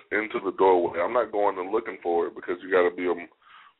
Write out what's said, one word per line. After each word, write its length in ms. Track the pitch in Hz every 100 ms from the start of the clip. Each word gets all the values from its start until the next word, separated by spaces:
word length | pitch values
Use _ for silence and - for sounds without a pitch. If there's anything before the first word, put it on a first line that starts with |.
| -
into 280 | 101 107 117
the 160 | 92 87
doorway. 420 | 95 90 85 82
I'm 120 | 87
not 180 | 123 113
going 260 | 104 101 95
and 140 | 92
looking 260 | 110 113 92
for 260 | 87 85 85
it 80 | -
because 220 | - 90
you 80 | 92
gotta 220 | 92 90 90
be 120 | 90
a, 60 | 85 85 _ _ - -